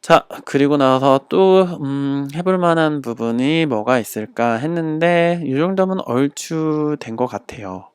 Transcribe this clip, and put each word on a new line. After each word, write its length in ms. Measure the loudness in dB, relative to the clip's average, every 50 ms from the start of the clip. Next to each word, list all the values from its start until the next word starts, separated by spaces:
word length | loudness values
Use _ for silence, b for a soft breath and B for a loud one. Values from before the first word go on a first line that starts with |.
자, 280 | 4 4 4 4 4 _ -18 -16 -14
그리고 320 | -4 0 2 2 4 4
나서 420 | 4 4 4 4 4 4 4 4 4 2 _
또, 340 | 2 4 4 6 6 6 4 2 -2 -6 -6
음, 460 | -4 -4 -2 -2 -2 -2 -4 -4 -6 -6
해볼 220 | -6 -2 -2 -2 0
만한 440 | 2 2 2 2 2 0 0 -2 -6
부분이 640 | -6 -6 -4 -4 -2 -2 0 0 0 0 0 0
뭐가 320 | 0 -2 -2 0 0 0 0
있을까 560 | 0 -4 -8 -10 -10 -8 -4 -2 0 0 0
했는데 880 | 0 -2 -4 -4 -4 -4 -4 -2 0 0 2 2 2 2 2 0 -2 -4
이 120 | -4 -2
정도면 440 | 0 0 0 0 0 0 -2 -2 -6 -4
얼추 920 | -4 0 0 0 -2 -2 -8 -10 -8 -6 -4 -2 -2 -2 -2 -2 -4 -4 -6
된 160 | -8 -12 -6
것 100 | -4 -4
같아요. 640 | -4 -4 -8 _ -12 -16 -14 -12 -12 -12 -12 -14 -18 _